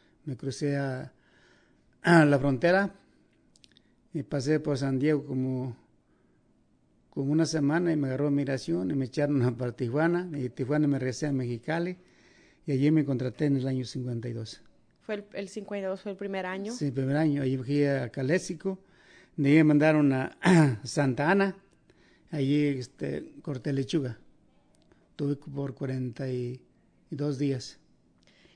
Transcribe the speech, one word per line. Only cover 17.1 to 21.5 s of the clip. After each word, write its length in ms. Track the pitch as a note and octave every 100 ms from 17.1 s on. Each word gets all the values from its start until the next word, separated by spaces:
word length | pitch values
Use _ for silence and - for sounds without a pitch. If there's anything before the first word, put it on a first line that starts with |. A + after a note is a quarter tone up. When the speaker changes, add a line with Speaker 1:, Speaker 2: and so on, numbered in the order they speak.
| C#3+
Speaker 1:
año, 260 | D#3+ C#3+
allí 160 | C3 C3
fui 280 | B2+ C#3+ C#3+
a 240 | C3+ A#2+
Caléxico, 720 | - C3 F3+ - E3 F#3+ F#3 - _ _ - - -
de 120 | C#3
ahí 60 | D3+
me 60 | D#3
mandaron 460 | D3 D#3 D#3 C#3+
a, 260 | C3 C3 -
<clears throat> 40 |
a 440 | F3 F3 D3 A2+ B2
Santa 460 | D#3 C#3 A#2+ D3
Ana, 240 | G3 G3